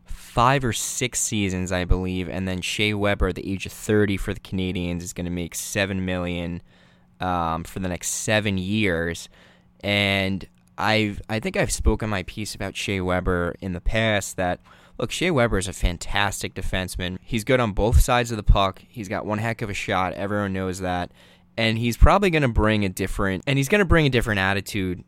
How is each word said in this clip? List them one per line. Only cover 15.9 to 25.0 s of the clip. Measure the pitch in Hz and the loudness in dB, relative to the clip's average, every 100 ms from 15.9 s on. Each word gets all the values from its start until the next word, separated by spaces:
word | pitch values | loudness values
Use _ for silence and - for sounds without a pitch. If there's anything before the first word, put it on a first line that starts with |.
| 85 - 101 101 - 98 | -4 -2 2 2 0 -8
defenseman. | - - 98 92 - 90 92 | -4 -2 -2 -2 -4 -6 -6
He's | - 117 | -4 -2
good | 104 127 | 2 2
on | 117 | 2
both | 95 104 123 | 2 4 6
sides | - 123 120 | 6 4 2
of | 110 | 0
the | |
puck. | 98 104 95 - - | 4 6 4 0 -12
He's | - 98 | -12 -6
got | 98 92 | -4 -2
one | 107 | -2
heck | 113 113 | -2 -4
of | 104 | -6
a | |
shot. | 98 - 95 92 | -6 -2 0 0
Everyone | - 98 104 101 | -2 -2 -2 -2
knows | 95 95 90 | -2 -2 -4
that. | 92 90 87 - - - _ - | -2 -2 -4 -10 -20 -20 _ -2
And | 113 110 | 0 0
he's | 120 110 | 0 6
probably | 147 185 196 | 8 8 4
gonna | 160 135 | 2 2
bring | 110 107 107 98 | 2 2 4 0
a | |
different, | 92 95 - 98 92 - | -2 -4 0 0 -2 0
and | 139 | 0
he's | 139 | 2
gonna | 208 | 2
bring | 175 165 147 | 4 4 4
a | |
different | 123 113 101 | 2 2 2
attitude | 95 98 - 104 92 90 | 2 0 -2 -2 -2 -4